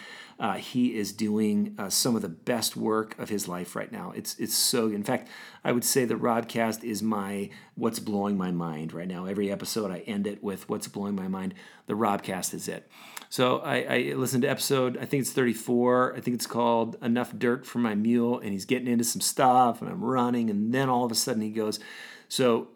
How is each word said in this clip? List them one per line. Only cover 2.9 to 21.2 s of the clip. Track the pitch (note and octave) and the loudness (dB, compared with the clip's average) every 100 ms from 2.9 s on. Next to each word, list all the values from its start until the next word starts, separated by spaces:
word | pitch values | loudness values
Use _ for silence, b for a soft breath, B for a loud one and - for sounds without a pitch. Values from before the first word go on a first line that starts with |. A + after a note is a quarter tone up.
| G#2+ G#2+ - | 2 0 -6
of | - | -4
his | G#2 F#2 | -4 -4
life | F2 F2 | -6 -6
right | A2 G#2 | -8 -8
now. | G#2+ F#2 | -10 -10
It's, | G#2+ - - | -10 -8 -6
it's | A#2 | -2
so, | - - B2 A2 | 0 2 2 0
in | G#2 | 0
fact, | G2+ A#2+ - B B B | -2 -2 -4 B B B
I | - | 0
would | A#2+ | 2
say | A2+ C#3 | 2 2
the | A#2+ | 2
Robcast | A2+ A#2+ A#2 A2+ A#2 A2+ A2+ | 2 2 0 0 0 0 0
is | A#2 G2+ | -4 -2
my, | A2 G#2 G2 G2+ G2 B B | 0 -2 -2 -4 -6 B B
what's | - A#2 A2 | -4 -4 -2
blowing | G2+ G2+ G2+ G2 | -4 -2 0 0
my | F2+ | 0
mind | F2 E2+ D2+ E2 | -2 -2 -4 -8
right | E2+ F2+ | -8 -8
now. | F2+ | -6
Every | F#2 G2+ G2+ | -4 -2 -2
episode | G2 F#2 A2+ G2+ | -2 -4 -4 -4
I | F2 | -4
end | - G2+ G2+ | -4 -2 -2
it | G2+ | -4
with | G#2 F#2 - | -6 -6 -6
what's | G#2+ - | -6 -6
blowing | G2+ G2+ G2 | -6 -4 -4
my | F#2+ | -4
mind. | F#2+ F#2+ F#2 B B - | -4 -6 -8 B B -6
The | |
Robcast | G#2+ G#2+ G2+ - F#2+ - | 0 2 2 -2 -4 -4
is | F2 - | -6 -6
it. | - - B B B B | -8 -12 B B B B
So | - B2+ B2+ | 0 2 2
I, | D3 B2+ | 0 -2
I | C3+ B2+ C3+ | 0 0 0
listened | C#3 B2+ C3 | 0 0 2
to | C#3 | 2
episode, | C3 - C3+ B2+ B2 | 0 2 2 2 0
I | C3 | -2
think | C#3+ | 0
it's | A#2+ | 0
thirty-four. | - B2 A2 - A#2+ B2 B2 B2+ | 2 2 2 2 4 6 6 4
I | C3 | 0
think | B2 A#2+ | -4 -2
it's | - | -2
called | A#2 A#2+ A#2 A2+ - | 0 2 2 0 -2
Enough | B2 A#2+ A#2+ G#2+ | 0 0 0 0
Dirt | B2 B2 - | 0 0 -2
for | A#2+ | -2
My | A#2+ G#2 | 0 2
Mule, | A2 A#2+ A#2 A#2+ | 4 4 4 0
and | G#2+ | -2
he's | G2 | -4
getting | F#2 B2+ B2 | 0 0 2
into | A#2+ | 2
some | A#2 - | 2 0
stuff, | - - C3+ B2 B2 A2+ | -2 4 6 8 6 2
and | G2+ | -6
I'm | F2+ | -4
running, | A2 C3 A#2+ B2 A2+ | 0 2 2 2 0
and | G2+ G#2+ | 0 2
then | C3 C3+ | 2 2
all | B2 | 2
of | B2 | 2
a | |
sudden | A2+ | 0